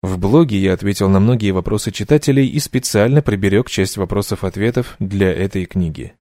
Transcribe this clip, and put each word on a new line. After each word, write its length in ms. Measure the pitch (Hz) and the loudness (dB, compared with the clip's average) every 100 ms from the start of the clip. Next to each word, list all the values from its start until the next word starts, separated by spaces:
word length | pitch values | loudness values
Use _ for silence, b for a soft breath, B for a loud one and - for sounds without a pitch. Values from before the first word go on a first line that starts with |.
В 140 | 98 92 | -6 -2
блоге 420 | 98 139 165 101 | 2 4 4 2
я 140 | 95 | 0
ответил 380 | 92 101 98 98 | 0 -2 0 2
на 100 | 95 | 4
многие 300 | 104 123 104 | 4 2 0
вопросы 400 | 92 85 104 - | -2 -2 -4 -4
читателей 560 | - 104 147 147 135 135 | -6 0 2 4 2 2
и 100 | 151 | 0
специально 600 | - 135 - 107 110 143 | -4 -4 -2 2 4 4
приберег 480 | 147 104 98 101 127 | 2 0 2 2 0
часть 300 | - 95 - | -2 -2 -2
вопросов-ответов 960 | 92 101 101 101 95 95 107 123 120 - | -4 -2 -4 -4 -6 -2 -2 -2 -4 -6
для 320 | 92 98 95 | -6 0 2
этой 360 | 87 95 98 90 | 2 -2 -4 -4
книги. 480 | 95 87 69 64 _ | -4 -4 -6 -14 _